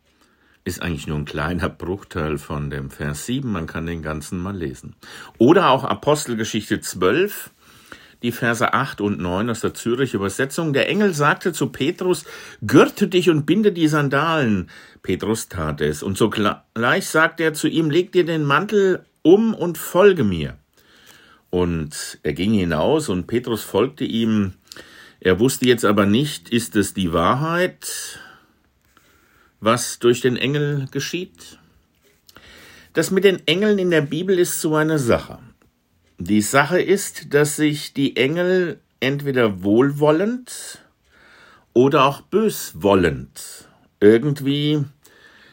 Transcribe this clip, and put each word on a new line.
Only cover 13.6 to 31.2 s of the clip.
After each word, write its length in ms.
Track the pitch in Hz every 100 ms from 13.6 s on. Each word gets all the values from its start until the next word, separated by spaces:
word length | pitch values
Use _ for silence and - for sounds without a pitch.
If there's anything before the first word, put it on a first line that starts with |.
| 208
die 160 | 175 156
Sandalen.“ 840 | 151 143 139 160 160 123 98 85 - - -
Petrus 460 | - 92 92 110 -
tat 320 | 87 78 73
es. 200 | 76 76
Und 160 | - 95
sogleich 880 | 113 - 101 - _ - 120 170 -
sagte 380 | 156 160 160
er 100 | 160
zu 140 | 151 156
ihm: 240 | 151 160
„Leg 220 | 156 180
dir 120 | 180 165
den 180 | 165
Mantel 600 | 143 143 208 208 190 180 - _
um 320 | - 202 226
und 240 | - 175 165
folge 460 | - 175 202 180
mir.“ 340 | 110 85 69 - _ _ _ _ - - _ _ _
Und 680 | 90 87 85 76 - - -
er 100 | -
ging 200 | 76 95
hinaus 560 | 110 87 78 92 156 147
und 180 | 92 85
Petrus 340 | 117 127 113
folgte 440 | - 98 127 - 131
ihm. 480 | 113 113 110 98 92 - - - - - -
Er 200 | 92 90
wusste 280 | 127 - 123
jetzt 180 | 120 104
aber 220 | 104 101
nicht, 420 | 107 147 - -
ist 260 | 117 117 107
es 200 | 95 -
die 180 | 90
Wahrheit, 1080 | 85 87 127 160 170 180 - - - - - - - _ _ _ _ _ _ _ _ _ _ _ _
was 400 | 104 117 - -
durch 220 | 117 120
den 160 | 127 123
Engel 500 | 127 147 147 143 135
geschieht? 680 | 139 - 175